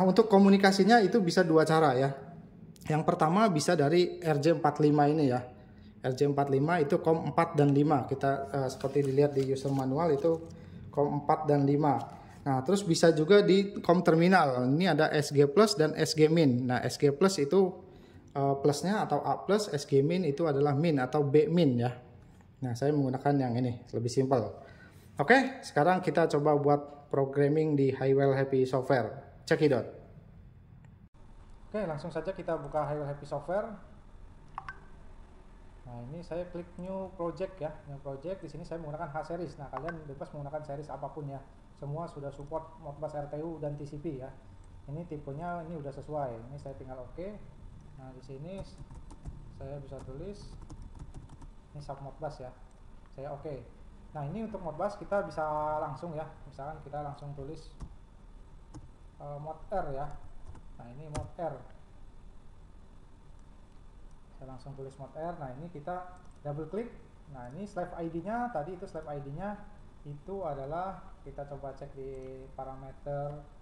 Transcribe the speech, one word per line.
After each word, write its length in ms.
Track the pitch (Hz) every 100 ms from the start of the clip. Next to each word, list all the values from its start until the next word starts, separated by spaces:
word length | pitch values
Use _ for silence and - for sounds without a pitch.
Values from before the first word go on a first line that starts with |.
| 185
untuk 240 | 185 220
komunikasinya 720 | 196 196 196 196 196 196 240
itu 160 | 185 233
bisa 240 | 170 190
dua 240 | 175 160 151
cara, 320 | 165 151 127
ya. 160 | 139 - - - - - - - -
Yang 140 | 156
pertama 460 | 156 170 156 190 226
bisa 240 | 156 180 170
dari 460 | 143 175 175 -
R 160 | 160 147
J 160 | 156 156
empat 240 | 147 147
lima 240 | 151 147 143
ini 180 | 156 139
ya. 160 | 123 - - - - - -
R 140 | 131 127
J 160 | 143
empat 160 | 143 139
lima 320 | 135 151 175
itu 160 | 147 175
kom 260 | 160 160 147
empat 300 | 170 165 151
dan 160 | 143 139
lima. 320 | 151 139 117
Kita, 220 | 135 139 139 -
eh, 200 | 139 127
seperti 320 | - 135 143
dilihat 320 | 139 135 143 135
di 80 |
user 240 | 131 135 139
manual 480 | 135 131 139 170 139
itu 240 | 165 165 - - - - -
kom 320 | - 143 143
empat 240 | - 156
dan 240 | 147 143 139
lima. 320 | 143 151 120 - - - -
Nah, 240 | 143 131
terus 160 | 131 196
bisa 320 | 196 160 165
juga 320 | 151 156 208
di 320 | 170 190 196 -
kom 160 | - 175
terminal. 640 | 175 165 175 190 143 123
Ini 320 | 127 147 185 147
ada 160 | 156
S 160 | 156 143
G 160 | 143
plus 320 | 143 185 220 -
dan 160 | 156
S 240 | 156 151 156
G 160 | 156
min. 320 | 170 143 123 127
Nah, 80 | 123
S 160 | 123 -
G 160 | 143
plus 240 | 143 190 170
itu, 320 | 139 190 180 - - - - - -
eh, 220 | 143 139 139
plusnya 400 | 147 143 175 208
atau 160 | 151 143
A 240 | 139 131
plus, 240 | - 208 208
S 160 | 147
G 160 | - 139
min 240 | 147 180
itu 240 | 160 139 165
adalah 240 | 139 147
min 240 | 135 170 143
atau 240 | 127 151
B 320 | 139 147 151
min 320 | 175 147 120
ya. 80 | 123 - - - - - - -
Nah, 80 | 127
saya 240 | 117 139 151
menggunakan 380 | 131 127 143 143
yang 160 | 127 117
ini, 240 | 127 120 -
lebih 160 | 113 120
simpel. 480 | 135 131 127 104 - - - - - - -
Oke, 400 | 143 262 254 -
sekarang 400 | - - 160 185
kita 240 | 170 160 160
coba 240 | 147 151 147
buat 560 | 143 143 - - -
programming 640 | 139 131 143 143 156 156 143
di 160 | 135
Highwell 400 | 131 135 135 135
Happy 320 | 135 135 131
Software. 760 | 131 135 127 135 107 - - -
Cekidot. 400 | - 156 151 120 - - - - - - - - - - - - - - - - - - -
Oke, 160 | 214
langsung 240 | 180 147 165
saja 240 | 214 190
kita 240 | 190 170 156
buka 320 | 143 151 143
Highwell 160 | 151
Happy 240 | 143 143 143
Software. 400 | 143 151 196 226 190 - - - - - - - - - - - - - - - - - - - -
Nah, 120 | 123 120 120
ini 160 | 170
saya 240 | 170 170 175
klik 180 | 175 170 -
new 320 | 180 190 185 -
project 380 | 170 156 190 -
ya, 80 | 151 -
new 160 | 147 139
project. 400 | 139 139 175 190
Di 80 | 160
sini 160 | 151
saya 160 | 165 170
menggunakan 320 | 151 151 160
H 220 | 151 151
series. 260 | 175 160 -
Nah, 80 | 131
kalian 340 | 135 156 165 147
bebas 240 | 139 170
menggunakan 300 | 151 143 151
series 240 | 147 143 147
apapun 400 | 139 139 156 143
ya. 140 | 139 - - - -
Semua 240 | 143 151
sudah 240 | 170 147 139
support 480 | 131 143 160 156 -
Modbus 320 | 156 143 151 147
R 100 | 143
T 80 | 151
U 160 | 165 156
dan 180 | 147 147
T 80 | 147
C 80 | 147
P 240 | 165 131
ya. 80 | 135 - - - - - -
Ini 220 | 151 175
tipenya 560 | 147 139 139 175 175
ini 160 | 160 165
udah 100 | 143
sesuai. 640 | 139 139 151 135 113 120
Ini 40 | 143
saya 160 | 139 135
tinggal 240 | 131 131
oke. 280 | 123 - 190 107 107 - - - - 127
Nah, 160 | 131
di 100 | 127
sini 380 | 135 135 165 190 135 - - - - - - - - -
saya 240 | 139 143
bisa 160 | - 135
tulis 340 | 131 139 185 202 - - - - - - - - - - - - -
ini 100 | 147
sub 160 | 143 139
Modbus 400 | 143 - 151 -
ya. 80 | 127 - - - - - -
Saya 160 | - 143
oke. 320 | 143 156 131 - - - - -
Nah, 160 | 151 143
ini 160 | 208
untuk 160 | 220 196
Modbus 400 | 170 147 202 -
kita 240 | 165 202
bisa 240 | 170 151 156 151 151 151
langsung 400 | 151 143 170 151
ya. 80 | 156 - -
Misalkan 320 | - 143 147
kita 160 | 143 147
langsung 320 | 143 135 147 143
tulis, 320 | 135 - - - - - - - - - - - - - - - - -
eh, 160 | 143 143
mod 200 | 151 156 -
R 160 | 190 151
ya. 120 | 135 147 - - - - - - -
Nah, 40 | 120
ini 160 | 131 156
mod 160 | 143 - -
R. 160 | 160 131 - - - - - - - - - - - - - - - - - - - - - - - - - - -
Saya 120 | - -
langsung 240 | 127 147
tulis 240 | 139 135 -
mod 160 | 131
R. 240 | 156 170 160
Nah, 160 | 131
ini 160 | 131 170
kita 480 | 147 160 180 180 - - -
double 240 | 147 147 156
klik. 240 | 202 240 - - - -
Nah, 240 | 131 123
ini 100 | 156
slave 300 | 202 175 170 -
I 80 | 165
D-nya 400 | 165 185 233 240
tadi 240 | 151 151
itu 100 | 180 196
slave 160 | 160 156
I 160 | 143
D-nya 320 | 139 151 202 196 - - - -
itu 400 | 147 147 - 196
adalah 560 | 170 139 135 165 190 180 - -
kita 220 | 143 143
coba 320 | 143 139 135 131
cek 160 | 143
di 480 | 139 135 131 131 131 131 -
parameter 840 | 131 131 135 - 143 143 143 147 - -